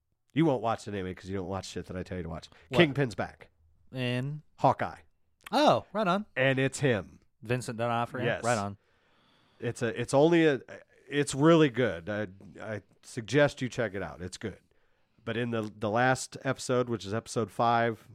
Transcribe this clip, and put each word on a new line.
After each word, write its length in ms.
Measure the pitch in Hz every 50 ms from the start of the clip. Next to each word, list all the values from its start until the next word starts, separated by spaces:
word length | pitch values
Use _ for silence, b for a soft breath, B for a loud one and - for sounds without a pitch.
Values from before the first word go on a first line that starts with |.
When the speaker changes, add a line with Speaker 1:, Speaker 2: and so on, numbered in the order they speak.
| _ _ _ _ _ _
Speaker 1:
You 140 | - 127 165
won't 160 | 160 131 117
watch 260 | 101 113 113 - - 107
it 60 | 101
anyway 200 | 101 92 90 90
'cause 140 | - - 92
you 80 | 95
don't 120 | 98 90 82
watch 180 | 95 95 - -
shit 180 | - 90 85
that 100 | - 87
I 60 | 92
tell 140 | 90 - 95
you 60 | 90
to 60 | 85 82
watch. 200 | 82 82 - b b b b b
Speaker 2:
What? 100 | 131 -
Speaker 1:
Kingpin's 360 | 175 147 131 135 143 123 101
back. 340 | - 104 82 - - - - _ _ _ _ _ _ _ _
Speaker 2:
In? 500 | - 131 127 123 123 123 127 143 151 151 - _ _
Speaker 1:
Hawkeye. 440 | - - 135 120 - 120 87 76 - - _ _ _ _ _ _ _ - -
Speaker 2:
Oh, 340 | 202 262 302 254 143 110 - -
right 140 | - 202 220
on. 180 | 175 175 208 214 - -
Speaker 1:
And 240 | 131 131 135 135 131
it's 220 | 135 135 - -
him. 380 | 147 139 117 98 85 - - - _ _ _ _
Speaker 2:
Vincent 340 | - 107 123 127 117 - 117 107
D'Onofrio? 460 | 117 120 117 117 120 - - 123 123
Speaker 1:
Yes. 200 | 120 107 85 101
Speaker 2:
Right 120 | 117 120
on. 220 | 107 101 101 98 - _ _ _ _ _ _ _ _ _ _ _ _ _ _ _ -
Speaker 1:
It's 220 | 113 120 113 -
a, 60 | 123 113 107 -
it's 140 | 120 - -
only 320 | 139 147 165 175 165 160
a, 140 | 156 139 117 - - 104 101 - _ _ _ _ -
it's 260 | 143 143 143 - -
really 340 | 135 147 165 170 160 156 143
good. 400 | 113 139 127 107 85 85 82 92
I, 200 | 104 104 107 95 95 95 95 - 78 85
I 180 | 98 107 107 101 - _ _ _
suggest 580 | _ - - 127 110 104 117 147 147 139 - -
you 80 | 131 120
check 260 | - - 117 104 92
it 80 | 101
out. 200 | 92 78 69 69
It's 160 | 87 90 - -
good. 180 | - 101 - - _ _ _ _ _ _ _ _ _ _ _ _ -
But 120 | 117 110
in 140 | 113 123 120
the, 200 | 117 113 107 107 104 107
the 120 | 113 104
last 480 | 104 117 123 131 131 - - - - -
episode, 460 | - 139 123 - - - 131 123 127 120
which 160 | 117 101 95
is 80 | 98
episode 380 | 101 113 - - - 123 110 95
five, 560 | - - 120 117 120 117 117 117 110 - - -